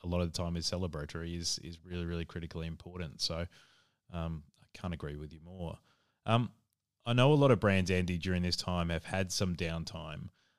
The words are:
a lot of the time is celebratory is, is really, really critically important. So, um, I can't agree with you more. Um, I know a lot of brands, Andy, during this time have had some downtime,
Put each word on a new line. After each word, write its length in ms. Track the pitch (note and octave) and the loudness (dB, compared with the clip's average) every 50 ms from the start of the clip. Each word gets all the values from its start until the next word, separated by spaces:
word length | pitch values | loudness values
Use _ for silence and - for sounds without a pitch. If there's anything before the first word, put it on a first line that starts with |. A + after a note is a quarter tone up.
a 60 | - F2+ | -4 -2
lot 120 | F2 F2 | 0 0
of 120 | F2 E2+ | 0 0
the 40 | D#2+ | -2
time 200 | - F2+ E2+ E2+ | -4 -4 -2 -2
is 120 | E2+ E2 - | -2 -2 -2
celebratory 720 | F2+ F2+ F#2 E2 D2+ D#2 D2 D2 - E2 E2 E2+ E2+ E2+ | -2 -2 -4 -4 -4 -6 -8 -8 -8 -8 -6 -6 -6 -4
is, 220 | E2+ E2+ - - | -4 -4 -4 -6
is 160 | - D#2+ E2+ E2 E2+ | -8 -12 -14 -14 -12
really, 200 | F2+ F2+ F2 E2+ | -8 -6 -4 -4
really 200 | E2+ E2+ E2+ E2+ | -4 -4 -4 -4
critically 420 | - - E2+ E2 E2 - E2+ E2 | -6 -8 -10 -10 -8 -8 -8 -6
important. 540 | E2 E2 - - F2 F2+ F2+ F2 D2+ - - | -6 -8 -10 -12 -12 -10 -8 -8 -8 -6 -4
So, 260 | - - E2 E2 E2+ - - - - _ _ _ _ _ _ _ _ - | -4 -4 -2 -4 -6 -6 -10 -16 -20 _ _ _ _ _ _ _ _ -12
um, 300 | F2 E2+ E2 E2 E2 D#2 D2+ _ _ _ | -8 -6 -4 -4 -6 -8 -10 _ _ _
I 60 | _ _ - - | _ _ -16 -10
can't 140 | - F2+ E2 | -8 -8 -6
agree 220 | D2 - D2 D2 | -6 -8 -8 -8
with 160 | D2 D#2 D2 | -8 -10 -12
you 80 | D#2 D2+ D#2 | -14 -16 -18
more. 340 | F2 F#2 F#2 E2+ D#2+ - - _ _ _ _ _ _ _ _ - | -16 -12 -8 -8 -8 -8 -10 _ _ _ _ _ _ _ _ -2
Um, 240 | G#2+ A2+ A#2+ A#2+ - - _ _ _ _ _ _ _ _ _ - | 2 2 2 2 0 -6 _ _ _ _ _ _ _ _ _ -4
I 60 | A#2+ | 0
know 200 | A#2+ B2+ B2+ C#3+ | 4 6 8 8
a 20 | D3+ | 8
lot 180 | D3 C#3 C3+ | 8 8 8
of 80 | A#2+ G2 | 8 8
brands, 300 | - G2+ F#2+ F#2+ F#2 F2 | 6 6 6 6 4 4
Andy, 280 | F#2 F2+ F2+ E2+ F2+ E2 | 4 2 2 2 0 0
during 240 | D#2+ F#2 F#2 F2+ | 0 0 2 2
this 140 | F2 F2 E2+ | 2 2 0
time 320 | - - F#2 F2+ F2 E2+ E2+ | 0 -2 -2 0 0 0 0
have 160 | E2+ D#2+ - | 0 -2 -2
had 260 | - - F#2 F#2+ F2+ | -2 -2 -2 -2 0
some 240 | - - G#2 F2+ F2 | 0 0 0 0 0
downtime, 760 | D#2 F2 E2 E2 E2 E2 - - D#2+ D#2+ D#2 D2+ C2+ - F#2+ - _ _ _ _ | -2 -2 -2 -2 -4 -6 -8 -10 -10 -10 -10 -10 -10 -12 -12 -14 _ _ _ _